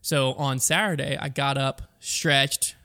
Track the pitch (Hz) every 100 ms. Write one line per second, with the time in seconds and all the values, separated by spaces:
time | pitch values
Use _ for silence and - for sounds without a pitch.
0 | - 151 131 135 139 131 - 165 214 151
1 | 135 139 143 131 139 139 135 - - _
2 | - - 160 139 135 - - -